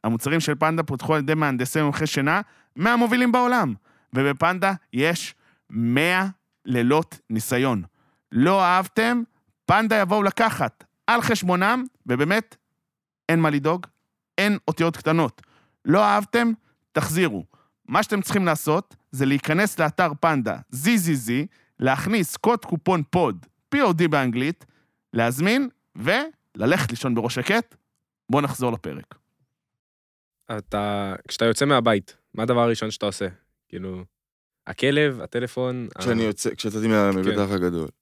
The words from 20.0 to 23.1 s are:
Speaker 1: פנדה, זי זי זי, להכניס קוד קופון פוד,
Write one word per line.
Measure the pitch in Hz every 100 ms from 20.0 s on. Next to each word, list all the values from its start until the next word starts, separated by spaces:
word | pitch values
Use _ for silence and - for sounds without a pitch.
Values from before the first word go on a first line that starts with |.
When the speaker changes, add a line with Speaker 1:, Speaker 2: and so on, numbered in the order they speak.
| 180 147
Speaker 1:
פנדה, | 170 147 113 - -
זי | 131 160 233
זי | 170 139
זי, | 113 120 151 _ _ _
להכניס | 127 139 - 220 170 -
קוד | 214 240 -
קופון | 170 - 180
פוד, | 147